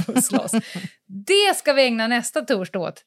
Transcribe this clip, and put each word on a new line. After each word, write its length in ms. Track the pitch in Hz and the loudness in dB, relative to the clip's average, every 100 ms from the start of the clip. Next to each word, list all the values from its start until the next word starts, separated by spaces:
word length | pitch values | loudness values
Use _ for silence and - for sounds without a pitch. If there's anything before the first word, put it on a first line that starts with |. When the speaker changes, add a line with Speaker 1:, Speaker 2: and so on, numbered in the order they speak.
Speaker 1:
på 80 | 185 | 0
att 120 | 247 | 0
slåss. 280 | - 202 - | 0 -2 0
Speaker 2:
<laughs> 540 | 220 - 180 - - _ 190 202 | -2 -2 -10 -12 -16 _ -12 0
Speaker 1:
Det 300 | 392 403 392 | 4 4 2
ska 160 | 302 | 2
vi 100 | 269 254 | 2 2
ägna 200 | 226 226 | 2 0
nästa 360 | 240 - 311 | 0 0 -4
torsdag 360 | 302 208 180 190 | -2 -2 -2 -4
åt, 240 | 165 - | -6 -8